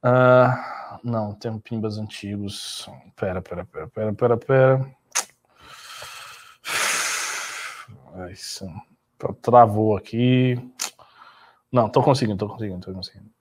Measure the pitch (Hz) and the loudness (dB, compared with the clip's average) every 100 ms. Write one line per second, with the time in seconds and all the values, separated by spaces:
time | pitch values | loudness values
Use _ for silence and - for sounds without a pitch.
0 | 123 127 127 127 123 127 - - - - | 4 4 8 8 6 2 -4 -12 -14 -12
1 | 117 117 104 104 117 110 - 113 110 104 | -6 -4 -4 -8 -10 -10 -8 -6 -4 -6
2 | 107 - 101 101 101 101 - - - - | -10 -10 -10 -8 -8 -10 -12 -14 -14 -20
3 | - _ 101 90 90 87 87 76 78 - | -20 _ -6 -4 -8 -12 -12 -14 -12 -6
4 | 110 104 123 117 - 135 131 135 135 - | -6 0 2 0 2 4 6 4 -2 -10
5 | _ - - _ _ _ - - - - | _ -8 -8 _ _ _ -20 -20 -20 -18
6 | - - - - - _ - - - - | -18 -18 -20 -20 -20 _ -8 -4 -2 -2
7 | - - - - - - - - - 104 | -4 -4 -6 -8 -10 -12 -12 -14 -20 -20
8 | - 92 90 95 - - 95 78 - _ | -20 -14 -14 -14 -14 -14 -12 -16 -18 _
9 | _ _ - - - 120 113 107 110 101 | _ _ -8 -6 6 8 8 6 0 0
10 | - 113 123 127 127 123 127 _ - _ | -4 0 4 4 2 0 -6 _ -12 _
11 | _ _ - _ _ _ _ 123 107 139 | _ _ -20 _ _ _ _ 0 4 4
12 | 135 131 113 98 104 - 107 90 90 95 | 4 2 2 -2 -6 -6 -10 -10 -12 -12
13 | 92 98 101 _ | -14 -18 -20 _